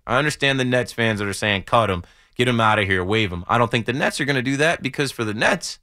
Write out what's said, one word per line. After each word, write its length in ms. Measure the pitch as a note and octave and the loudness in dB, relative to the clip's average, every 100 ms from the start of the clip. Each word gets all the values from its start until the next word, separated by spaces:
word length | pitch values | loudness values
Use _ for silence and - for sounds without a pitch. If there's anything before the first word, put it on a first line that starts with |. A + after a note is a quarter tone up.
| - | -2
I 100 | B2+ | 0
understand 440 | D3 - C#3 C3+ | 0 0 0 2
the 40 | B2+ | 2
Nets 280 | B2 G#2 | 0 0
fans 260 | - A2+ G2+ | 0 0 0
that 80 | G2+ | -2
are 60 | |
saying, 300 | F#2+ G#2+ G2 | -2 0 -2
"Cut 260 | - A#2+ G#2 | 2 2 2
him, 140 | F2 - _ _ - | -2 -6 _ _ -2
get 120 | B2+ | 0
him 140 | A#2 | 4
out 180 | A2 G#2+ | 4 4
of 80 | F#2+ | 2
here, 160 | F#2 | 0
waive 300 | F2+ A2 G2+ | 2 0 0
him." 100 | F2 F2+ | -4 0
I 100 | A#2+ | 0
don't 120 | A#2 | 2
think 160 | A#2+ A2 | 0 -2
the 60 | |
Nets 300 | C3 - - | -2 -2 -2
are 40 | C#3 | -2
gonna 160 | C3+ | 0
do 140 | B2 C#3 | -2 0
that 260 | D#3 D#3+ | 0 0
because 300 | C3 - C3 | -4 -4 -4
for 140 | - A2 | -4 -4
the 80 | |
Nets 440 | G#2+ E3 F#3+ - - | 0 0 0 -4 -14